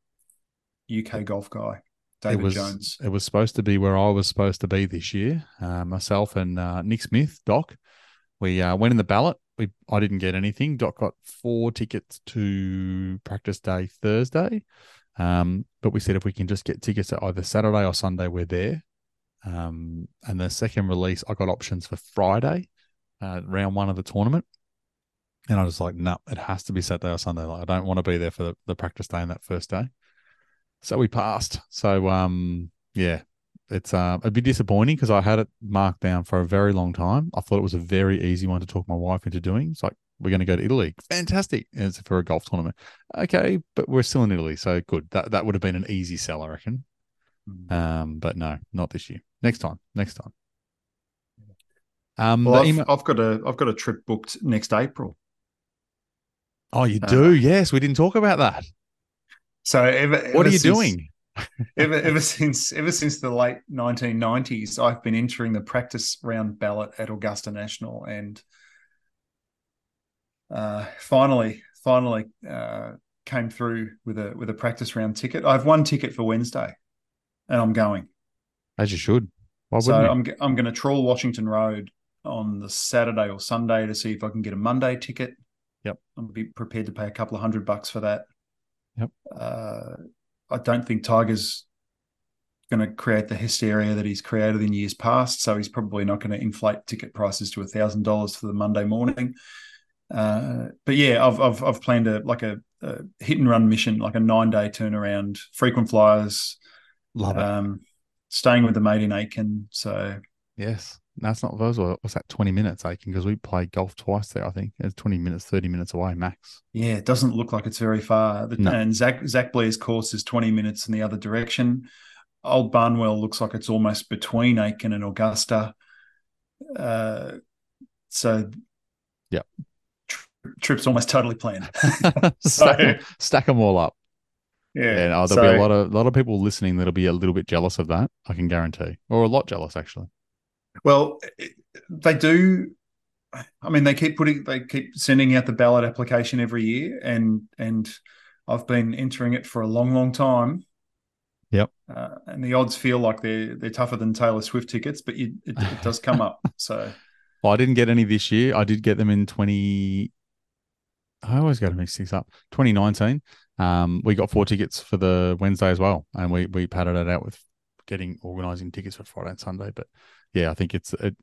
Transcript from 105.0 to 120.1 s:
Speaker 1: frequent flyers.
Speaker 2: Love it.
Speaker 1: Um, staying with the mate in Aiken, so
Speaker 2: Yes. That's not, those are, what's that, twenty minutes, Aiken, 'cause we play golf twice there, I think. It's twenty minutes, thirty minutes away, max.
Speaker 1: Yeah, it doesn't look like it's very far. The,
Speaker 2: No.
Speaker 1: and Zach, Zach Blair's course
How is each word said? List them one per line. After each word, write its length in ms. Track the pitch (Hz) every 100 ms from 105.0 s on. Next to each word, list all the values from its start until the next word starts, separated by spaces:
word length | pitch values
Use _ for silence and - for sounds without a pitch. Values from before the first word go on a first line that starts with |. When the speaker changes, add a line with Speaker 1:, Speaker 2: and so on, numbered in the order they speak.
| 101 101 101 104 -
Speaker 1:
frequent 360 | - 127 120 113
flyers. 680 | 107 107 107 104 104 - - _ - _ _ _
Speaker 2:
Love 220 | - 98 98
it. 80 |
Speaker 1:
Um, 380 | 101 101 101 98 - _ _ _ _
staying 340 | - 127 120
with 100 | 117
the 60 | 110
mate 220 | 107 107
in 100 | 107
Aiken, 560 | 101 107 - 107 107 104
so 500 | - 107 101 98 98 - _ _ -
Speaker 2:
Yes. 420 | 104 110 - - _ -
That's 220 | 107 113
not, 160 | - 107
those 220 | 113 120
are, 180 | 90 90
what's 120 | 110
that, 160 | - -
twenty 220 | - 98
minutes, 340 | 92 107 90 87
Aiken, 260 | 90 -
'cause 140 | 92 95
we 100 | 104
play 300 | - 90 90
golf 300 | 92 92 -
twice 340 | - 101 104
there, 160 | - 95
I 60 |
think. 220 | 95 104 -
It's 140 | 98
twenty 240 | - 104 92
minutes, 280 | 87 87 -
thirty 220 | 98 90
minutes 260 | 87 87
away, 200 | 87 92
max. 480 | 87 90 - - - _
Speaker 1:
Yeah, 200 | 110 117 107
it 100 | 113
doesn't 300 | 123 127 113
look 160 | 120
like 120 | 107 110
it's 140 | -
very 220 | 113 107
far. 460 | 107 110 110 104 113
The, 100 | 117
Speaker 2:
No. 140 | 95
Speaker 1:
and 240 | 113 110 110
Zach, 300 | 123 131 -
Zach 240 | 127 123
Blair's 260 | 127 113 110
course 360 | - 113 110